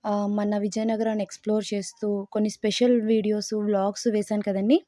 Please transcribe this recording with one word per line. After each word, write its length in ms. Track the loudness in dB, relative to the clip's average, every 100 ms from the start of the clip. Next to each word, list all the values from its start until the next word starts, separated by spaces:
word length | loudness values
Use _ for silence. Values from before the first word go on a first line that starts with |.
| -2
ఆ, 200 | -2 0
మన 320 | 0 0 -2
విజయనగరాన్ని 680 | -2 -2 -2 0 0 -2
ఎక్స్‌ప్లోర్ 420 | -4 -6 -2 -2 0
చేస్తూ 540 | -6 -6 -6 -4 -2 -4
కొన్ని 180 | -2 -2
స్పెషల్ 520 | 0 -2 2 4 4
వీడియోస్, 520 | 4 2 2 -2 -2
వ్లాగ్స్ 540 | -2 0 0 0 -2 -2
వేశాను 340 | 0 -2 -2 -2
కదండీ. 320 | -2 2 2